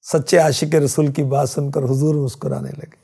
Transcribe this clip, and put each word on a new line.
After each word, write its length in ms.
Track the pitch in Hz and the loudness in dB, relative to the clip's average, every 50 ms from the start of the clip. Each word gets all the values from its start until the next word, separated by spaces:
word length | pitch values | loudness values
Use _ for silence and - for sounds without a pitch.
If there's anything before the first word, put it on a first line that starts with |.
| _ | _
सच्चे 340 | - - 160 143 - - 170 | 0 -2 -2 0 4 4 4
आशिक 380 | 160 156 135 - - 151 156 | 4 4 2 0 -2 2 2
रसूल 340 | 160 143 135 - - 156 147 | 2 2 2 2 2 0 0
की 140 | 135 - 147 | 0 0 -2
बात 240 | 131 135 139 143 127 | 0 0 0 0 0
सुनकर 360 | - - 143 139 139 151 135 | -2 -4 -4 -2 -2 -2 -2
हुजूर 320 | 127 135 135 143 156 151 | 0 0 0 2 0 0
मुस्कुराने 540 | 147 143 127 - - - 131 - - 69 67 | 0 -2 -4 -6 -6 -6 -6 -6 -6 -6 -10
लगे। 280 | - - - - - _ | -12 -14 -16 -20 -20 _